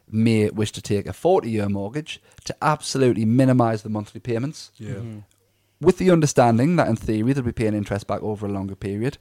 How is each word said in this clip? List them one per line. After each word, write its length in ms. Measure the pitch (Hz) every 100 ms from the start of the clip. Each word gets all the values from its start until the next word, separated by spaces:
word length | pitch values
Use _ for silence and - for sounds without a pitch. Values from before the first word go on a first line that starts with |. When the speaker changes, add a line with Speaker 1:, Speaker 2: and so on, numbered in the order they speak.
| _
Speaker 1:
may 380 | 110 113 110 104
wish 240 | 104 107
to 80 | -
take 260 | - 101 104
a 60 |
forty-year 560 | - 165 190 113 110 101
mortgage 500 | 98 101 143 156 - _ -
to 120 | - -
absolutely 640 | 156 151 - 135 127 110 110
minimise 560 | 123 131 127 113 110
the 80 | 110
monthly 280 | 107 104 110
payments, 520 | 123 113 139 - - -
Speaker 2:
Yeah. 160 | 107
Speaker 3:
Mm-hmm. 240 | 101 117 107 - _ _ _ _ -
Speaker 1:
with 160 | 156 180
the 120 | 185
understanding 640 | 170 147 - 120 113 147 170
that 120 | 117
in 80 | 110
theory 380 | - 107 117
they'll 100 | 139
be 80 | 120
paying 220 | - 107
interest 320 | 107 101 101 -
back 160 | 101
over 240 | 107 104 104
a 20 |
longer 260 | 98 95
period. 440 | 98 101 104 127 -